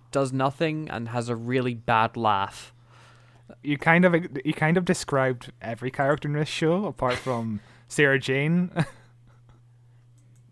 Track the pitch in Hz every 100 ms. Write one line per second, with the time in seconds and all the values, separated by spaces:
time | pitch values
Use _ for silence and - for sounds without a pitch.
0 | _ 139 135 131 135 - 165 156 156 107
1 | 117 120 120 117 117 127 127 117 - 113
2 | 113 117 110 98 98 - - - _ -
3 | - - _ - - - 139 143 165 165
4 | 180 170 180 139 147 - 156 175 180 180
5 | - 139 131 123 - - 107 117 131 -
6 | 139 151 147 147 151 - 160 180 202 127
7 | 131 123 131 120 113 107 - - - -
8 | 143 135 131 131 151 175 180 - 151 -
9 | - _ _ - - - _ _ _ _
10 | _ _ _ - _